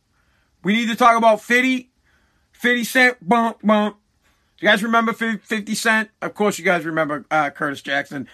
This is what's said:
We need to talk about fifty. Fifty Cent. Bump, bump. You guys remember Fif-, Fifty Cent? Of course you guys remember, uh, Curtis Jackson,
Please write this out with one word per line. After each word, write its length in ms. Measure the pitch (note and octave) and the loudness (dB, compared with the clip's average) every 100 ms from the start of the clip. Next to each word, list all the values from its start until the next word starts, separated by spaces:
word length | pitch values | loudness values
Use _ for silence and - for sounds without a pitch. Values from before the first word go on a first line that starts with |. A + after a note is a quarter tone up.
| _ _ _ _ _ _ | _ _ _ _ _ _
We 120 | F3 | -2
need 140 | A3 A#3 | -2 -2
to 80 | A3+ | 2
talk 200 | A#3+ A#3 | 4 4
about 240 | A3+ G#3+ | 4 2
fifty. 500 | - A#3+ B3+ B3+ - _ _ _ _ _ _ | 2 0 2 -2 -6 _ _ _ _ _ _
Fifty 320 | _ A#3+ B3 | _ -2 -2
Cent. 420 | A3 C4 B3 B3 E3+ | 0 2 2 0 0
Bump, 320 | A#3 A3+ A3 | 0 0 -2
bump. 340 | G#3 G#3+ G#3 - _ _ _ _ _ - | 0 2 0 -6 _ _ _ _ _ -4
You 100 | F#3+ | 0
guys 140 | G#3+ | 2
remember 320 | A3+ A#3 A3+ | 2 0 0
Fif-, 280 | - A3+ G#3+ | -2 -4 -6
Fifty 320 | - A3 G#3+ | -6 -8 -6
Cent? 360 | G#3+ A3+ A3 G#3+ - | -4 0 -2 -2 -10
Of 140 | E3+ | -12
course 240 | - G#3 F#3+ | -4 -2 -2
you 60 | E3+ | -2
guys 180 | F3 | -2
remember, 400 | D#3+ D#3+ D3+ D3 - | -2 -4 -4 -4 -4
uh, 180 | D#3 C#3+ | -2 -2
Curtis 320 | - D3+ C3+ | -4 -8 -8
Jackson, 480 | - C#3 C#3 C#3+ A2+ | -6 -6 -6 -10 -12